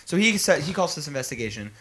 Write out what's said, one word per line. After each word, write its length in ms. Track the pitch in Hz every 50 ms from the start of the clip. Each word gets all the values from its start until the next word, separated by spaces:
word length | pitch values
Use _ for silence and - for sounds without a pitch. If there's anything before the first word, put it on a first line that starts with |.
| -
So 140 | - - 175
he 200 | 208 226 220 202
said, 260 | - - 185 147 147
he 100 | 165 190
calls 200 | 196 185 170 -
this 140 | - 147 147
investigation. 640 | 143 135 127 - 131 113 117 110 107 110 104 104 107 -